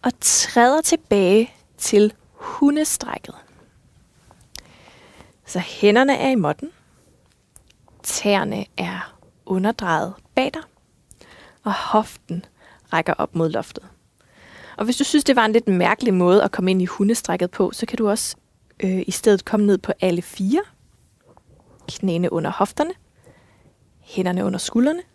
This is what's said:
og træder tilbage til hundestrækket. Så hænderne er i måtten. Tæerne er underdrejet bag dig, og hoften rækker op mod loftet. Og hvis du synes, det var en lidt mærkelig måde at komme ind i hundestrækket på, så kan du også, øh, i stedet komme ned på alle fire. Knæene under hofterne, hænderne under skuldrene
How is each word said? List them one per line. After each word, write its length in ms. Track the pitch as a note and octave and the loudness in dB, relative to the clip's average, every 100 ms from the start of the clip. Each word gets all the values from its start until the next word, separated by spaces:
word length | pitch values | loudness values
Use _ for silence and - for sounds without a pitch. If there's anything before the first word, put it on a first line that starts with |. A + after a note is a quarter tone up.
og 80 | B3 - | -2 -2
træder 600 | - - - A#3+ B3 D4+ | 0 0 2 4 4 4
tilbage 720 | - D#4+ _ G3+ F3+ G#3 A#3+ _ _ - | 2 -2 _ 2 6 4 2 _ _ -10
til 360 | - G#3 G#3+ - _ | 2 4 4 0 _
hundestrækket. 1040 | - - - C#4+ D4 D#4 - - - - - _ _ _ _ _ _ _ _ _ _ _ - - - - - - - - _ | -18 -14 2 2 2 -2 -4 -6 -10 -12 -20 _ _ _ _ _ _ _ _ _ _ _ -20 -20 -20 -20 -20 -20 -20 -20 _
Så 140 | - F3+ | -10 -8
hænderne 560 | F3 - G#3 A3 C4+ | -8 2 4 6 4
er 140 | - C4+ | 2 0
i 60 | |
måtten. 360 | B3+ D3+ - D4+ _ _ _ _ _ _ _ _ _ _ _ _ _ | 0 0 -2 -10 _ _ _ _ _ _ _ _ _ _ _ _ _
Tæerne 640 | - - G#3 G3 - A2 - - | -10 -4 0 0 0 -6 -8 -8
er 380 | F3 F#3 - _ _ _ | -8 -8 -14 _ _ _
underdrejet 680 | - F#3+ G3+ A#3 F#3 D#3+ F3 - _ | -6 -2 -2 -2 -2 -2 -2 -10 _
bag 160 | - C4 | -4 -4
dig, 80 | D#4+ - _ _ _ _ - - - - _ | -8 -18 _ _ _ _ -20 -20 -20 -20 _
og 100 | G#3+ | -8
hoften 720 | - - G#3+ G#3+ - _ F3 - _ - _ _ | -6 -2 -2 -2 -14 _ -10 -10 _ -20 _ _
rækker 200 | E3 D#3+ | -4 -2
op 220 | - - | -4 -4
mod 140 | E3 E3 | -2 -2
loftet. 340 | A2+ - - - _ _ _ _ _ - - - - | -4 -8 -14 -18 _ _ _ _ _ -20 -20 -20 -6
Og 80 | |
hvis 120 | A3 B3 | -4 -2
du 60 | |
synes, 200 | C#4+ D4+ | 2 2
det 120 | C#4+ | 4
var 100 | B3 | 4
en 60 | A3 | 4
lidt 160 | A3+ A3 | 2 2
mærkelig 460 | F3+ F3+ A3 A#3+ | 2 2 0 2
måde 300 | F#3 F3+ G3 | 2 4 4
at 80 | G3 | 4
komme 200 | - F#3 | 0 0
ind 100 | F#3 | 0
i 40 | |
hundestrækket 680 | F3+ - G3+ A#3 - F3+ F3 | -2 0 0 0 -4 -4 -4
på, 200 | - F#3 | -2 -4
så 140 | - | -2
kan 120 | A#3 A#3+ | -8 -2
du 120 | G#3+ | -2
også, 260 | G#3+ - - _ _ _ _ | -2 -4 -10 _ _ _ _
øh, 240 | F#3+ F#3 - | -4 -4 -4
i 40 | |
stedet 340 | - A3+ G3 | 0 2 2
komme 200 | - G#3 | 0 0
ned 120 | G3+ F#3+ | 2 0
på 140 | - - | -2 -2
alle 200 | F#3 F3 | -2 -2
fire. 400 | - - F#3+ D4+ G4+ _ _ _ _ _ _ _ _ _ _ _ - | -6 -6 -2 -2 -4 _ _ _ _ _ _ _ _ _ _ _ -18
Knæene 460 | - F#3+ E3+ F3+ | -6 -2 0 -2
under 180 | E3 D3 | -2 -4
hofterne, 420 | - G3+ - D#4 F#4 _ _ - _ _ _ _ _ _ _ | -2 -4 -2 -4 -4 _ _ -20 _ _ _ _ _ _ _
hænderne 460 | - - F#3 F3+ | -10 -4 -2 -2
under 140 | G3 F#3+ | -2 -4
skuldrene 420 | - A#3 C4 E4+ - | -2 0 0 0 -8